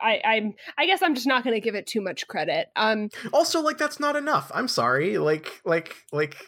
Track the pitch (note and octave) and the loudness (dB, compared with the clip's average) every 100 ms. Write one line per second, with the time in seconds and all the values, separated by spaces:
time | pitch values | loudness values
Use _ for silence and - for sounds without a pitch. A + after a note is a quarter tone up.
0 | A3+ G#3+ A3 A3 G#3 - - - E4+ F#4 | 0 2 2 2 0 -6 -8 0 2 4
1 | F4+ B3+ B3 B3+ B3 A3+ A3 G3+ - A3+ | 2 2 2 2 2 0 -2 -4 -4 -4
2 | F#3+ C3+ - F3+ D#3 D#3 - - A3 A3 | -4 -6 -6 -4 0 0 -2 0 2 2
3 | G#3 - A3+ C#4 E4 E4 D4+ D4+ D4+ - | -2 -8 0 2 2 0 0 0 -2 -2
4 | D4 D4 C#4+ C#4 C#3 - B3+ - A#2+ C3 | -2 0 0 -2 -2 -4 -2 0 2 2
5 | F3 G3+ D3+ D#3 D#3 - - E3 D#3+ - | 0 2 2 0 -4 -6 0 0 -2 -14
6 | - D3 D3 - | -6 -2 -2 -6